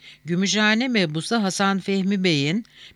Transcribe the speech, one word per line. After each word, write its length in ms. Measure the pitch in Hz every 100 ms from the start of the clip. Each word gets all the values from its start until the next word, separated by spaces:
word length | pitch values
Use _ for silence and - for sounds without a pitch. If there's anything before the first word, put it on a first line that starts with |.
| - - 147
Gümüşhane 600 | 175 196 202 214 220 262
mebusu 560 | 233 175 151 - 233
Hasan 360 | 196 - 196 196
Fehmi 440 | - 196 190 202
Bey'in 420 | 185 151 139 196 226 - -